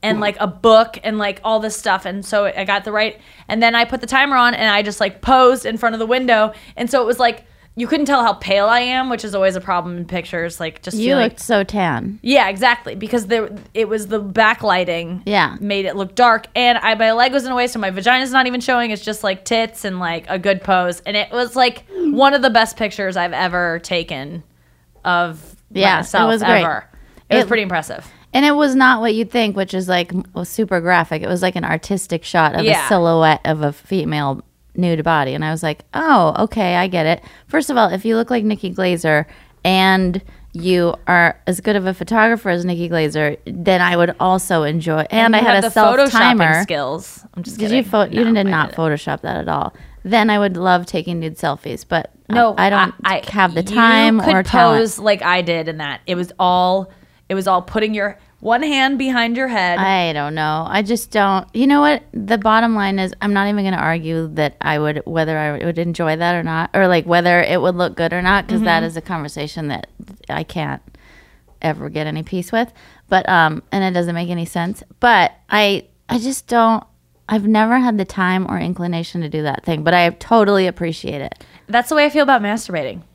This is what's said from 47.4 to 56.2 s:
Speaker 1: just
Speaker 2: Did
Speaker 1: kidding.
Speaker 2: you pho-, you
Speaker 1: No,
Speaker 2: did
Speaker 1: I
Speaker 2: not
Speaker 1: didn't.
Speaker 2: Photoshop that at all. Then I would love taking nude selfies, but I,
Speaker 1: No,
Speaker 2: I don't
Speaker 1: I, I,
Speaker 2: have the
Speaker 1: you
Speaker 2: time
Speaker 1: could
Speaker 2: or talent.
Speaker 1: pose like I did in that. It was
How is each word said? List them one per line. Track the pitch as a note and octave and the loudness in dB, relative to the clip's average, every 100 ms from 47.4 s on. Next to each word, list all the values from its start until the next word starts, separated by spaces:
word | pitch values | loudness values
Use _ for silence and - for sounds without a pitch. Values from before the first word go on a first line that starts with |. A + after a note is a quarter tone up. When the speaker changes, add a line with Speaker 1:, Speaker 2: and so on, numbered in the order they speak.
Speaker 1:
just | E3+ A3 | -14 -6
Speaker 2:
Did | G#3 | 0
Speaker 1:
kidding. | B3 | 0
Speaker 2:
you | |
pho-, | A#3+ G#3+ G3+ | 2 0 2
you | G#3+ A3+ | 2 2
Speaker 1:
No, | |
Speaker 2:
did | A3+ G3 | 2 2
Speaker 1:
I | |
Speaker 2:
not | E3 D3+ | 0 -2
Speaker 1:
didn't. | - | -2
Speaker 2:
Photoshop | D#3+ D3 - C#3+ | -2 -2 -4 -6
that | - - | -6 -6
at | D2+ | -4
all. | C#3+ - - - - | -4 -4 -8 -20 -16
Then | F#3 A3 A3 | -2 2 2
I | G#3 | 2
would | G3+ F3+ | 0 0
love | F#3 F3+ F3 | 2 0 0
taking | E3+ E3+ E3+ | -6 -6 -6
nude | D#3+ D#3+ | -8 -6
selfies, | D#3+ C#3 - - - | -4 -4 -8 -14 -4
but | E3 - _ _ | -4 -4 _ _
I, | |
Speaker 1:
No, | A3+ A#3 G3+ | 2 2 4
Speaker 2:
I | F#3+ | 2
don't | G3+ F#3+ - | 4 2 0
Speaker 1:
I, | - F#3+ - | -4 -4 -4
I, | |
Speaker 2:
have | G#3 F#3 | 0 2
the | E3+ | 2
Speaker 1:
you | F#3 G#3+ | -2 4
Speaker 2:
time | A#3 A3+ A3+ A3+ | 6 6 6 4
Speaker 1:
could | G#3+ F#3+ | 2 2
Speaker 2:
or | |
talent. | F#3+ B3 A#3 A3 | 2 4 4 4
Speaker 1:
pose | A3+ - | 0 0
like | G#3 G3+ | 0 0
I | E3 F3+ | 2 0
did | E3+ E3+ D#3+ | 0 -2 -4
in | D#3+ | -6
that. | D3 C3 - | -8 -10 -6
It | |
was | F3+ | -6